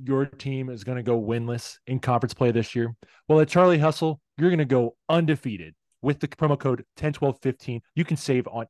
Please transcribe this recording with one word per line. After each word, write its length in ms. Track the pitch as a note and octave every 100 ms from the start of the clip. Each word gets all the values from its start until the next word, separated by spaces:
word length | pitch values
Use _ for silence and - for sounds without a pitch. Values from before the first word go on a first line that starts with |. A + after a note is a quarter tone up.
your 240 | C3 C3+ C#3
team 420 | - C3+ C3+ C3
is 140 | A#2+
gonna 220 | A#2+ B2+
go 160 | A#2 A#2
winless 580 | G#2+ A#2 A#2 A#2+ - - -
in 140 | C3
conference 340 | - A#2+ B2
play 160 | - B2
this 240 | A2+ A2
year? 220 | A#2+ A#2 A#2 _ _ -
Well, 100 | D#3
at 100 | D3+
Charlie 300 | F3 F3+ E3
Hustle, 420 | D#3 D3+ D#3+ D3 _ -
you're 140 | E3+
gonna 140 | F3
go 320 | C3+ B2+ A#2+ - -
undefeated. 680 | E3 D#3+ D3+ B2+ G2 D#2+ - _ _
With 160 | B2+ C#3+
the 80 | C#3+
promo 320 | - D3+ C#3+
code 260 | C3+ B2 - -
ten 160 | D3+
twelve 260 | C#3+ C#3+ B2+
fifteen, 420 | C3 - - A#2 -
you 100 | -
can 120 | E3+ D#3
save 320 | - B2+ -
on 180 | A2+